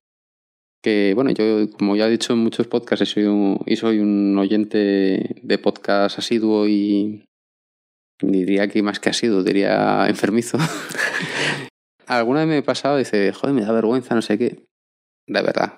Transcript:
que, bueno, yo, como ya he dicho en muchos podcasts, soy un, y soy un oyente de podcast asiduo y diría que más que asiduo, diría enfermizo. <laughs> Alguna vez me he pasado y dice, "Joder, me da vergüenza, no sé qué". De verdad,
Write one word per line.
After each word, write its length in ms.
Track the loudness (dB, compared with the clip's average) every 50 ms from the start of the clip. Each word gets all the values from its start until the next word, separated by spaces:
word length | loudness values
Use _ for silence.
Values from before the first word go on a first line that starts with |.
| _ _ _ _ _ _ _ _ _ _ _ _ _ _ _ _ -2
que, 300 | 0 2 2 2 2 2
bueno, 140 | 2 2 0
yo, 380 | 2 2 2 2 2 2 0 -2
como 240 | -2 -2 0 0 2
ya 120 | 2 2
he 40 | 2
dicho 220 | 0 0 0 0 0
en 60 | 2
muchos 280 | 2 0 0 -2 -4
podcasts, 400 | -2 -2 -4 -2 -4 -2 -2 -2 -2
soy 140 | 0 0 0
un, 360 | 2 2 2 2 2 0 -2 -2
y 80 | -2 -2
soy 220 | 0 0 0 0 2
un 360 | 2 2 2 2 2 2 2
oyente 1000 | 2 2 2 0 0 0 0 0 0 0 2 2 2 2 2 0 0 -2 -6 -8 -10
de 160 | -2 -2 -2 0
podcast 580 | 0 -2 -4 -2 -4 -2 0 2 2 0 -2 -6
asiduo 480 | -4 -2 -2 0 2 2 2 2 2
y 560 | 2 2 0 2 2 0 0 0 -2 -6 -10 -18 _ _ _ _ _ _ _ _ _ _ _ _ _ _ _ _ _ _ -4
diría 460 | -2 0 2 2 2 2 0 0 0
que 140 | 0 0 0 0
más 160 | 0 -2 -2
que 120 | -2 -2
asiduo, 320 | -2 0 0 0 0 2 2
diría 640 | 2 2 2 2 2 2 2 2 2 2 2 0 0
enfermizo. 480 | 0 0 -2 0 0 -2 -2 -2 -2
<laughs> 1500 | -2 -2 -2 -4 -8 -10 -10 -6 -6 -4 -4 -4 -6 -8 -6 -6 -4 -4 -4 -4 -6 -10 -14 _ _ _ _ _ _ _
Alguna 340 | -2 0 0 2 2 2 2
vez 80 | 2 2
me 80 | 0
he 60 | 0 0
pasado 340 | -2 -4 -2 0 0 0
y 60 | 0 0
dice, 280 | 0 0 2 2 0
"Joder, 240 | 0 -2 -2 0 0
me 60 | 0
da 100 | 0 2
vergüenza, 440 | 0 0 2 2 0 0 -2 0 -2
no 60 | -2
sé 160 | 0 0 0
qué". 280 | 0 0 -2 -4 -8 _ _ _ _ _ _ _ _ _ _ _ _ _
De 140 | -2 -2 0
verdad, 360 | 0 0 0 0 -2 -2 -4